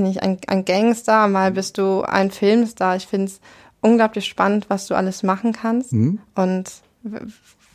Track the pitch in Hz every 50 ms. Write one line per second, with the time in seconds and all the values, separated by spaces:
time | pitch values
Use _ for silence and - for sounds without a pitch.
0 | 196 190 190 - - 190 190 185 - - 196 190 185 185 180 196 220 233 233 233
1 | - - 220 220 214 202 196 190 190 - 214 190 190 - - - 196 190 190 190
2 | - - - 196 196 196 - - 208 202 220 240 233 220 - - 185 185 185 185
3 | - - - 196 196 196 - - _ - - - - - _ _ - 220 233 233
4 | 220 220 220 208 190 - - - 190 196 208 208 202 - 202 190 - - - 190
5 | 190 190 185 - - 185 190 196 - 233 220 - - 226 233 240 254 - - 107
6 | 110 143 196 208 - _ _ 202 185 185 185 185 185 - - - _ _ _ _
7 | - 214 214 - - 220 214 _ _ _ _ _ _ _